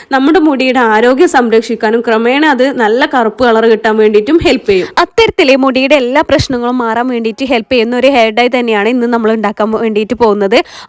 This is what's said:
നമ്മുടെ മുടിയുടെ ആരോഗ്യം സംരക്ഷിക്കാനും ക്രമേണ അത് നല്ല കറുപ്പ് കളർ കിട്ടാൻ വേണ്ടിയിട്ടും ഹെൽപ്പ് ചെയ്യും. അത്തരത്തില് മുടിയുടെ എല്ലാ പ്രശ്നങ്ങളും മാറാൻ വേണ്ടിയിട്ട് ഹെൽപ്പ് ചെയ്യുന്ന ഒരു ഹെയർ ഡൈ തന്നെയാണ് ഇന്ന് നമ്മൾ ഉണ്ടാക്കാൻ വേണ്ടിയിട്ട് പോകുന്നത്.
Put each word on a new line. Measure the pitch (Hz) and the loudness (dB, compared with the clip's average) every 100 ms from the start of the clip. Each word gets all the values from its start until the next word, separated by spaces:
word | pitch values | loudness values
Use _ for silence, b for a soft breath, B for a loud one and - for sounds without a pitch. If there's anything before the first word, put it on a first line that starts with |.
| B 269 | B -2
നമ്മുടെ | 277 320 311 | 2 2 2
മുടിയുടെ | 262 262 254 226 214 | 0 0 0 2 2
ആരോഗ്യം | 240 262 359 269 | 2 2 2 2
സംരക്ഷിക്കാനും | 240 226 226 220 220 233 240 | 2 0 0 -4 -2 -2 0
ക്രമേണ | 220 233 277 311 254 | 0 0 0 0 0
അത് | 269 247 | 0 0
നല്ല | 214 240 302 262 | 0 0 0 -2
കറുപ്പ് | 220 214 247 | -2 0 0
കളർ | 220 226 | 2 2
കിട്ടാൻ | 214 220 220 | 0 0 2
വേണ്ടിയിട്ടും | 214 214 214 330 330 | 2 2 2 0 2
ഹെൽപ്പ് | 254 - | 0 0
ചെയ്യും. | 190 180 - 349 | -2 -2 -2 -2
അത്തരത്തില് | - 453 - 277 262 269 | 0 0 2 2 2 0
മുടിയുടെ | 254 262 294 | 0 0 0
എല്ലാ | 247 285 330 | 0 -2 0
പ്രശ്നങ്ങളും | 311 - 247 240 254 | 0 0 -4 -4 -4
മാറാൻ | 233 226 254 233 | -2 -4 -4 -4
വേണ്ടിയിട്ട് | 226 - 269 | -4 -4 -4
ഹെൽപ്പ് | 240 - | -4 -2
ചെയ്യുന്ന | 254 226 247 | -2 -2 0
ഒരു | 262 254 | 2 2
ഹെയർ | 220 220 | 0 0
ഡൈ | 247 247 | 0 0
തന്നെയാണ് | 233 214 214 254 | -2 -2 0 -2
ഇന്ന് | 233 233 | -2 -2
നമ്മൾ | 214 226 | -2 -2
ഉണ്ടാക്കാൻ | 208 214 214 220 226 | -2 -4 -4 -2 -2
വേണ്ടിയിട്ട് | 208 208 240 226 | -4 -4 0 0
പോകുന്നത്. | 202 196 254 - B | 0 0 0 -2 B